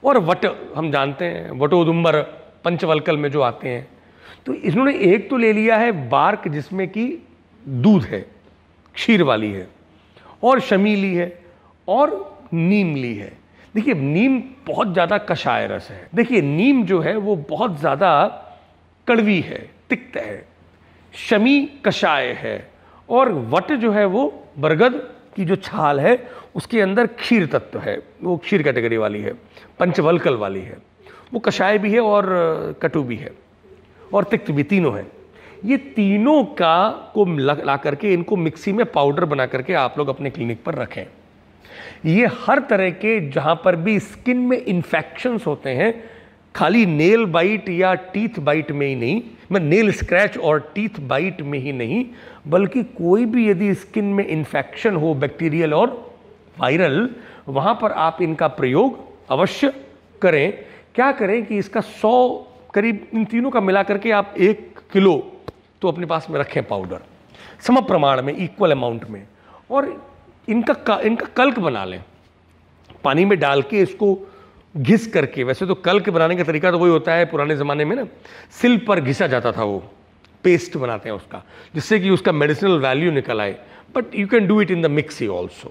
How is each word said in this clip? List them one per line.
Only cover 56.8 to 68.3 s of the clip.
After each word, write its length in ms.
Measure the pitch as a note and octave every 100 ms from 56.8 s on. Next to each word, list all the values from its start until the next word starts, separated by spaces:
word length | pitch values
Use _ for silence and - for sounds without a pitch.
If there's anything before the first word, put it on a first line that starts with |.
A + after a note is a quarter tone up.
| F3 C#3 A#3+ - - - -
वहाँ 300 | C3+ E3 A3+
पर 100 | A3
आप 300 | - D#3+ E3
इनका 260 | E3+ D#3 D#3+
प्रयोग 560 | - B2+ C3+ C4 A#3 - - -
अवश्य 420 | C3+ F3+ - C#4 - - - _ -
करें। 420 | F#3 D#3+ D#3 - - - -
क्या 180 | - C4
करें 340 | C4+ G3 A3+ A3+
कि 120 | G#3+
इसका 220 | F#3+ A3+
सौ 680 | G3+ - G#3+ B3 B3 - - - -
करीब 320 | - A3 G#3 -
इन 100 | A3+
तीनों 260 | A3 A#3 B3
का 100 | B3
मिला 220 | G3 F#3+
करके 280 | G3 G3+ A3+
आप 240 | G#3 G3+ -
एक 400 | F#3 G#3 - - _
किलो 380 | G3 F#3+ D3+ - - - - _ _
तो 60 | F#3
अपने 180 | D#3+ F3
पास 200 | D#3+ D#3
में 100 | D3+
रखें 220 | C#3 -
पाउडर, 360 | A2+ G2+ F#2 F2+ - - _ - - -
सम 200 | - B3+
प्रमाण 420 | G#3 F#3 C#3+ C3
में, 140 | C3+